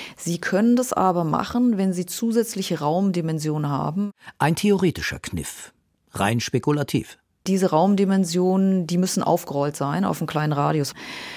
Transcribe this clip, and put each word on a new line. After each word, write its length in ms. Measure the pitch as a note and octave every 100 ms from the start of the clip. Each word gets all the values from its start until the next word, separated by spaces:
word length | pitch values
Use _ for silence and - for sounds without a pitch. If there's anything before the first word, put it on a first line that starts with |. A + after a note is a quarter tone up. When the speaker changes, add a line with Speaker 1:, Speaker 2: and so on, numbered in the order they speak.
| - -
Speaker 1:
Sie 220 | - E3+
können 360 | - F#3+ A3+
das 200 | A#3+ B3
aber 280 | - F#3 F3
machen, 540 | E3 D#3 G3 A#3+ B3 G#3
wenn 160 | F#3+
Sie 140 | F3+ F3+
zusätzliche 760 | - A#3 A3+ A3+ - F#3+ D#3+
Raumdimensionen 880 | D3 E3+ G3 F3 D#3+ D#3+ D#3 D3+ D3
haben. 400 | C#3 D3+ E3+ G3+ - - -
Speaker 2:
Ein 180 | C#3+ E3
theoretischer 640 | G#3 G3 F3+ - - -
Kniff, 540 | - E2+ C#2+ - - _ _ _ _
rein 280 | - G2 A#2
spekulativ. 760 | - C3 D3 D3 C#3 A#2+ - - _ _ -
Speaker 1:
Diese 240 | F#3+ F3+
Raumdimensionen, 1160 | D#3 F#3 G3+ G3 F#3+ F3+ E3+ F3+ F#3+ F#3+ F#3 E3
die 100 | F3
müssen 240 | F#3 -
aufgerollt 540 | - E3+ - C#3+ D3 D3
sein 280 | C#3 D#3
auf 160 | F#3+ D#3
einen 60 | D#3
kleinen 260 | D3+ D3+
Radius. 420 | C#3+ D3 D#3 C#3 - - - -